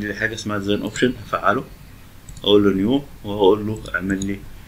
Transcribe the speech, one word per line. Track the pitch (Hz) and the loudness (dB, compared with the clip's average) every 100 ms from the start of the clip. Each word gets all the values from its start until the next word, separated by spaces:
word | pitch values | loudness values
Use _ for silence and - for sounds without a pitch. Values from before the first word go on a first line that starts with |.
| 104 | -4
لي | |
حاجة | 98 110 | -4 -4
اسمها | 110 107 104 | -4 -6 -4
ديزاين | 98 104 | -2 -2
اوبشن، | 110 - 123 120 - | -4 0 0 0 -6
هفعله، | 85 92 120 - - - - - - - - | -2 0 0 -4 -14 -20 -20 -20 -20 -18 -6
أقول | 101 104 | 4 6
له | 101 | 6
نيو، | 95 104 139 143 - | 4 2 0 -2 -12
وهقول | 104 104 95 104 104 | -6 4 6 6 0
له | 110 - | -6 -6
اعمل | 90 95 95 98 | -6 -2 -2 -4
لي | 98 - - | -6 -10 -16